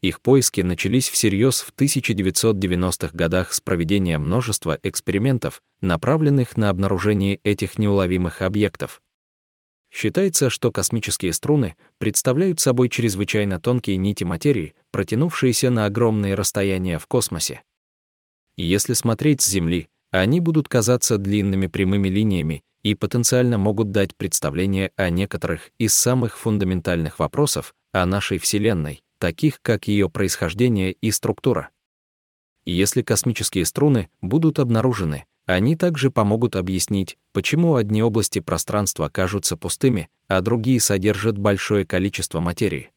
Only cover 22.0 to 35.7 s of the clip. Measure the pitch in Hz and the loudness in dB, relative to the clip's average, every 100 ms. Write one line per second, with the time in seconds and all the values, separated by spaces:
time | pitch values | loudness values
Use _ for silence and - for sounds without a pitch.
22 | 98 95 110 90 78 78 _ _ 104 104 | 2 2 2 0 -2 -4 _ _ -2 -2
23 | 104 123 117 127 123 117 98 104 107 101 | -2 0 2 2 2 2 2 0 0 0
24 | 98 - 95 - 76 73 98 95 95 - | 0 -2 -4 -2 -2 -2 0 0 -2 -2
25 | 92 87 98 90 87 82 - _ 113 - | 0 0 -2 -4 -6 -6 -8 _ 0 2
26 | - 127 120 - 117 107 95 92 85 85 | 2 0 -2 -4 -2 0 0 -2 -2 -2
27 | 80 - 78 - 147 - - _ _ 95 | -2 -2 -4 0 0 -2 -8 _ _ -2
28 | 90 98 - 95 - 104 104 95 76 69 | 0 0 -2 -4 -2 0 0 0 -4 -10
29 | _ _ 90 82 156 - - 107 - 104 | _ _ -4 0 -2 -2 -2 -2 0 0
30 | 95 - 98 - 87 95 123 110 92 92 | 0 0 -4 -2 -4 0 2 2 0 -2
31 | 113 - - - - 107 69 _ _ _ | -2 -2 -2 -2 0 -2 -4 _ _ _
32 | _ _ _ _ _ _ - 87 98 - | _ _ _ _ _ _ -4 0 2 0
33 | 113 113 - 113 - 95 80 - 147 131 | 0 0 0 -2 -2 -2 -2 2 2 2
34 | 85 _ 90 135 165 156 127 113 127 110 | 0 _ -2 2 2 2 0 2 2 0
35 | 85 73 - _ - 92 113 | -2 -4 -10 _ 0 2 2